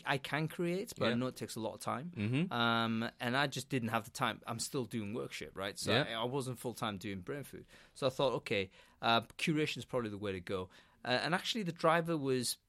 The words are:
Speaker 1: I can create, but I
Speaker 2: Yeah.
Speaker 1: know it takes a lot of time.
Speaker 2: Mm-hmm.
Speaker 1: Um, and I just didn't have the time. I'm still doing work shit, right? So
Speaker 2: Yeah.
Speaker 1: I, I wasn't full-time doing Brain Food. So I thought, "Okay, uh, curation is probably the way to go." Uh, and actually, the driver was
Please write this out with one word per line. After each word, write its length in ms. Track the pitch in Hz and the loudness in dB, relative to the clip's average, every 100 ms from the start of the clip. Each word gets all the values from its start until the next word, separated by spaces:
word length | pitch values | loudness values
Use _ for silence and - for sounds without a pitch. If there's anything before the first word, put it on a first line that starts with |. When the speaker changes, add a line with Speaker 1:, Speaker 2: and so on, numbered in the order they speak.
| - | 0
Speaker 1:
I 120 | 139 | -2
can 300 | - 143 156 | 0 0 0
create, 440 | - 175 180 233 - | 0 -2 -2 -4 0
but 80 | 117 | 2
I 40 | |
Speaker 2:
Yeah. 60 | 117 | 2
Speaker 1:
know 120 | 127 | 0
it 80 | 123 | -4
takes 200 | 110 - | -8 -4
a 40 | |
lot 140 | 110 | -6
of 60 | 98 | -4
time. 320 | - 110 165 175 | -4 -4 -4 -2
Speaker 2:
Mm-hmm. 340 | 104 127 180 | 2 2 2
Speaker 1:
Um, 560 | 120 117 117 113 113 113 - | 2 4 4 4 2 -2 -2
and 180 | 123 127 | 0 2
I 100 | 143 | 0
just 220 | 135 - | -2 -2
didn't 200 | 135 113 | 0 2
have 140 | 113 107 | 0 -2
the 60 | |
time. 300 | - 120 104 - | -2 -2 -2 -6
I'm 120 | 113 | -6
still 260 | - 147 110 | -2 -4 -2
doing 280 | 120 101 | -4 -4
work 180 | 120 135 | -4 -6
shit, 200 | - 76 - | -8 -8 -4
right? 220 | 98 87 | -6 -2
So 120 | - | 2
Speaker 2:
Yeah. 140 | 107 123 | 2 2
Speaker 1:
I, 120 | 113 | 0
I 40 | 120 | 0
wasn't 340 | 139 127 120 | 0 -4 -4
full-time 380 | 127 110 117 101 | -6 -2 -2 -2
doing 240 | 104 98 | -4 -6
Brain 220 | 92 143 | -6 -6
Food. 220 | 131 - - - - - | -8 -12 -16 -20 -20 0
So 120 | 135 | 0
I 20 | |
thought, 240 | - 135 | 4 2
"Okay, 360 | 123 - 107 92 - - _ | 2 0 0 0 -6 -20 _
uh, 200 | 117 117 113 - | 4 4 2 -2
curation 400 | - 151 151 - | 0 2 0 -2
is 80 | 117 | -4
probably 240 | 127 113 | -2 -2
the 80 | 101 | -4
way 140 | 104 | -4
to 80 | 95 | -4
go." 280 | 87 98 90 - - _ - | -2 -2 -4 -10 -20 _ -2
Uh, 140 | 123 | 0
and 100 | 123 | 2
actually, 300 | 180 - 233 | 0 0 -2
the 80 | 185 | -2
driver 460 | 160 165 165 165 165 | 2 4 4 4 0
was 400 | 135 131 120 - | 2 2 2 -4